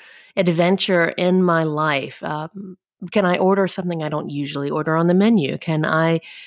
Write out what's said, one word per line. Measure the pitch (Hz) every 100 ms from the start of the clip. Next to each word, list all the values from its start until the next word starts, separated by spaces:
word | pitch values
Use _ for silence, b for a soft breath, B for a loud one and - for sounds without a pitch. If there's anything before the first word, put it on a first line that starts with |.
| B B B B
adventure | 180 165 170 190 - 180 165 -
in | 180 185
my | 180 165
life? | 160 151 156 139 143 -
Um, | - 151 156 196 196 180 _ - 180
can | 214 180
I | 180
order | 185 196 185
something | - 180 165
I | 151
don't | 151 -
usually | 143 143 143 143
order | 151 151
on | 160 170
the |
menu? | 180 208 220 135 -
Can | - 156
I | 156 160 165 165 B B